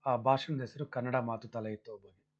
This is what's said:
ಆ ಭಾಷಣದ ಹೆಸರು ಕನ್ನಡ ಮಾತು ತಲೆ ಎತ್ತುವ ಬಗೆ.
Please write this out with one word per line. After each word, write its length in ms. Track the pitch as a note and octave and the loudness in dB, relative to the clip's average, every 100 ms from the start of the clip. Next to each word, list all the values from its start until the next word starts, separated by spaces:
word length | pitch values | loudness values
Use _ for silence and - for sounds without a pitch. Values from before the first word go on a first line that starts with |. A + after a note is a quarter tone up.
| C#3 | 2
ಆ 100 | A#2+ | 2
ಭಾಷಣದ 440 | A#2+ C3+ - C#3+ | 4 4 4 -2
ಹೆಸರು 260 | B2 C#3 D3 | -2 -6 -6
ಕನ್ನಡ 300 | C3 B2 B2+ | -2 0 0
ಮಾತು 320 | A#2 A2+ A2+ | 0 -4 -6
ತಲೆ 240 | A#2 G#2+ | -6 -4
ಎತ್ತುವ 240 | G#2+ - G#2 | -6 -10 -16
ಬಗೆ. 260 | - _ _ | -16 _ _